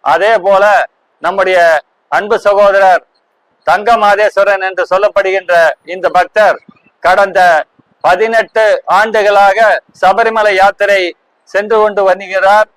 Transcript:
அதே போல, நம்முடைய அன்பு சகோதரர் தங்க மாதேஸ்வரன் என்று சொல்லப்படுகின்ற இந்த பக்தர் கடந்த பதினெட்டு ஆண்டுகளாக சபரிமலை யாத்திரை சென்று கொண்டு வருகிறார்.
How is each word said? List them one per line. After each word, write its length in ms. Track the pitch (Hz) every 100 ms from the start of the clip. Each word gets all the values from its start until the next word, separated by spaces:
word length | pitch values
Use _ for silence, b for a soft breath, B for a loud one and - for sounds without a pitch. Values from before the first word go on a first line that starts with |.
அதே 300 | - 165 202 220
போல, 200 | 190 196 208 190 127 _ _ _
நம்முடைய 360 | 160 196 190 185 170 151 _ _ _
அன்பு 260 | 156 202 180
சகோதரர் 600 | 202 202 202 196 190 170 _ _ _ _ _ _ -
தங்க 220 | 180 208 226
மாதேஸ்வரன் 680 | 208 202 208 196 202 196 190
என்று 160 | 185 170
சொல்லப்படுகின்ற 640 | 190 202 202 190 190 180 175 160 -
இந்த 220 | - 185 170 175
பக்தர் 400 | 175 214 202 131 - _ _ _
கடந்த 360 | 165 190 202 185 180 160 - _ _ _
பதினெட்டு 640 | 156 185 220 226 190 226 220 285 - 185
ஆண்டுகளாக 600 | 220 214 208 202 202 196 214 165 _ _
சபரிமலை 520 | 185 196 226 220 208
யாத்திரை 460 | 190 196 - 202 196 175 - _ _ _
சென்று 280 | 190 208 220
கொண்டு 220 | 214 202
வருகிறார். 680 | 190 185 190 190 190 208 214